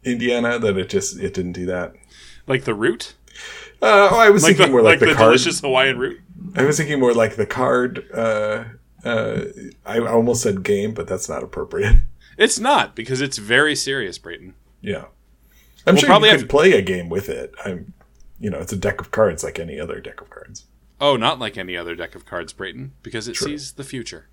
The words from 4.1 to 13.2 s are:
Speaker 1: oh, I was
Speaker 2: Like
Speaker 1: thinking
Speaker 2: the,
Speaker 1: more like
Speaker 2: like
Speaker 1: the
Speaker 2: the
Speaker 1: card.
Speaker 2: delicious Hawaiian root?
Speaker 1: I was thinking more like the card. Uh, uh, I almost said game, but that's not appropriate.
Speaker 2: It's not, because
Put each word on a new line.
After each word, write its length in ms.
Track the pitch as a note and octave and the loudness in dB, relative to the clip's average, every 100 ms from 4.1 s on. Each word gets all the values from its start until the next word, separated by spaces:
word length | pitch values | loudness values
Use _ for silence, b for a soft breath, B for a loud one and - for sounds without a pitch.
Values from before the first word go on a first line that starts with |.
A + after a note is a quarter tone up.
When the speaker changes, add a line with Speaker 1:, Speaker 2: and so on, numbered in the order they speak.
Speaker 1:
oh, 60 | A3+ | 6
I 120 | A3 | 6
was 120 | G3+ | 8
Speaker 2:
Like 140 | D#3+ E3+ | 6 6
Speaker 1:
thinking 100 | E3+ | 6
Speaker 2:
the, 60 | |
Speaker 1:
more 100 | B2+ | 6
like 100 | A2 | 6
Speaker 2:
like 80 | D#3 | 6
Speaker 1:
the 60 | E3+ | 4
Speaker 2:
the 60 | |
Speaker 1:
card. 120 | D3 A2 | 6 6
Speaker 2:
delicious 320 | B2 E3+ D3 | 6 2 -4
Hawaiian 380 | C#3+ B2+ C3+ B2 | 0 2 2 0
root? 220 | B2+ - _ - - - | -6 -8 _ -18 -12 -2
Speaker 1:
I 80 | |
was 120 | C3+ D3 | 0 0
thinking 200 | D3 C#3+ | -2 0
more 120 | B2+ | 2
like 220 | A#2 A2 - | 2 0 0
the 100 | G#2 | -6
card. 580 | - B2+ B2+ B2 - - | -2 0 0 -2 -8 -12
Uh, 520 | - A2+ G#2+ G#2+ A2 A#2 - _ _ | -6 -2 -2 -4 -6 -10 -18 _ _
uh, 360 | A#2+ A2+ A2 A2 - - - _ | -6 -4 -4 -6 -8 -12 -20 _
I 140 | - G2+ | -6 -4
almost 420 | - A#2 A#2 A#2 | 0 0 2 0
said 200 | A#2 F#2+ | -2 -2
game, 320 | F#2 G2+ G#2 | -2 -2 -2
but 120 | G#2+ - | -8 -8
that's 220 | F#2 - | -8 -8
not 140 | C#2+ | -10
appropriate. 540 | B1 - D2 E2 G#2+ A2+ - - b b | -10 -12 -8 -4 6 6 6 -6 b b
Speaker 2:
It's 200 | G#3+ - | 0 0
not, 360 | A#3+ C#4+ G2+ - | 0 0 -2 -8
because 240 | A2+ C3 | -8 -6